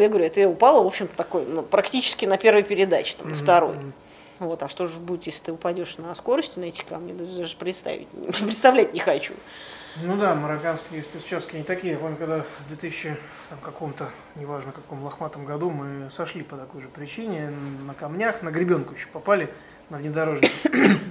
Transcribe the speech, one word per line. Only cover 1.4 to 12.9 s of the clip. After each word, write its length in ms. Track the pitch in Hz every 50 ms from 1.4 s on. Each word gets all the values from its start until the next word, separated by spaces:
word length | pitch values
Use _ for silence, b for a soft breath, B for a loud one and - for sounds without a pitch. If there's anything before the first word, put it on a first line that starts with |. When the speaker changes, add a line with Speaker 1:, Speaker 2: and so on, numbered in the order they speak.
| -
Speaker 1:
ну, 160 | - 151 160 151
практически 640 | - - 202 196 - - 262 247 - - - -
на 100 | 196 190
первой 280 | 196 - 226 220 208 202
передаче, 500 | 208 208 180 196 190 170 143 - - -
там, 120 | - - 156
на 60 | 156
Speaker 2:
Мгм, 80 | 151 143
Speaker 1:
второй. 320 | 151 175 175 160 135 -
Speaker 2:
мгм. 160 | 143 139 139 135 - B B B B B B B B
Speaker 1:
Вот, 220 | 190 165 165 160 -
а 80 | -
что 160 | - - 180
же 140 | 170 165 165
будет, 260 | 170 170 180 170 175
если 180 | - 160 - -
ты 80 | - 165
упадёшь 460 | 160 - 180 175 185 175 175 - -
на 160 | 160 170 175
скорости 440 | - - - 247 302 320 - - -
на 60 | 180
эти 180 | 170 170 - -
камни, 300 | - 170 165 175 175 180
даже, 240 | 180 175 180 185
даже 200 | 180 175 160 - -
представить, 500 | 170 175 185 - - - 156 - - -
<laughs> 320 | - - - - 180 - 208
представлять 520 | 208 226 - - 262 254 262 208 - -
не 60 | 170
хочу. 340 | - - 151 139 - - - - - B B B B B B B B B B 156 165
Speaker 2:
Ну 140 | 175 190
да, 180 | 202 208 190 170
марокканские 680 | 147 147 151 151 151 147 170 160 156 - - 165 156 151
спецучастки 540 | - - 165 - - 185 170 - - -
не 60 | 160 147
такие. 300 | - 185 180 185 180 160
Я 40 | 143
помню, 180 | 156 160 156
когда 220 | 143 165 156 160 156 147
в 240 | - - - 143 139
две 80 | 156
тысячи, 400 | 151 - 165